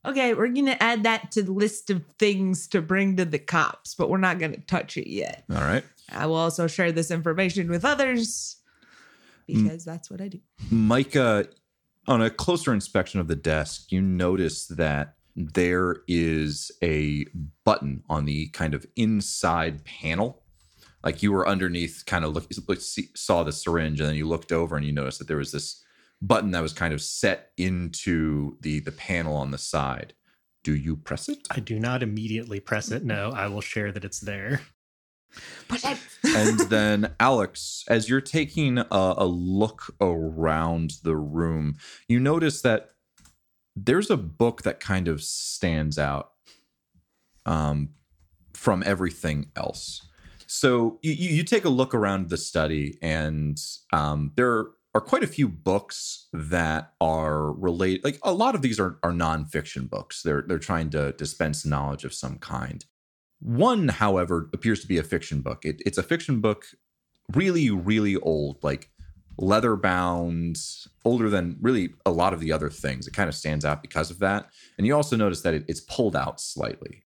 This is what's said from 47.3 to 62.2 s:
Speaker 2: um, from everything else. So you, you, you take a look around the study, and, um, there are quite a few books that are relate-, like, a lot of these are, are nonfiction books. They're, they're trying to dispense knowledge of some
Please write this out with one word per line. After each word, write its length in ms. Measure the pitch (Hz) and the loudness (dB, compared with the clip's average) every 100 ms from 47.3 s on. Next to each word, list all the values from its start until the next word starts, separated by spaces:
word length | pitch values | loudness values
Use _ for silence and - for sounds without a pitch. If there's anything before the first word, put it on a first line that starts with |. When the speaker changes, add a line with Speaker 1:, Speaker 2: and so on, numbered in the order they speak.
| _ | _
Speaker 2:
um, 460 | - 80 76 73 71 - _ _ _ _ _ | -2 0 2 0 -4 -8 _ _ _ _ _
from 280 | - - 92 98 | -2 2 2 0
everything 640 | 92 90 78 80 73 69 | 0 -2 -2 -2 -2 -6
else. 480 | - - - - - - _ - - - | -6 -8 -8 -12 -14 -18 _ -20 -20 -10
So 500 | - 131 123 117 113 | 2 4 4 2 0
you, 100 | 156 | -4
you, 160 | 156 180 156 | -2 2 2
you 60 | |
take 200 | 170 226 | 2 2
a 40 | 180 | 4
look 260 | 127 131 | 2 2
around 360 | 120 101 98 85 | 2 2 0 -2
the 60 | 85 | -4
study, 580 | - 85 78 78 71 - | -2 0 0 0 -2 -4
and, 580 | 82 80 78 78 76 73 - - _ | -2 0 0 -2 -2 -4 -8 -14 _
um, 400 | 80 73 76 73 - | 0 2 -2 -2 2
there 320 | 123 113 - _ _ | 2 2 -2 _ _
are 60 | 110 | -2
quite 200 | - 269 | 2 0
a 40 | 254 | 0
few 220 | - 123 | 0 0
books 800 | 80 92 101 - - - - _ | 0 0 0 -2 -12 -12 -12 _
that 600 | 80 76 85 80 78 - _ | -8 -2 0 2 0 -6 _
are 520 | 82 80 78 76 76 | 0 2 0 0 -2
relate-, 500 | 67 92 85 92 92 | 0 -2 2 0 2
like, 140 | 143 - | -2 -2
a 100 | - | -2
lot 220 | 185 240 | 2 2
of 80 | 214 | 2
these 180 | 131 107 | 0 0
are, 180 | 92 - | -2 0
are 100 | 87 | -2
nonfiction 800 | 87 80 80 76 78 - 69 64 | 0 0 0 -2 -4 -4 -8 -6
books. 320 | 50 - - | -8 -10 -6
They're, 200 | 78 73 - | -2 -2 0
they're 100 | 85 | -4
trying 300 | 73 85 80 | -2 -2 0
to 220 | 76 71 | -2 -2
dispense 540 | - 73 - 80 76 73 | -4 -8 -2 -2 -2 -2
knowledge 380 | 71 71 71 | -2 -2 -6
of 100 | 67 | -8
some 240 | - | -10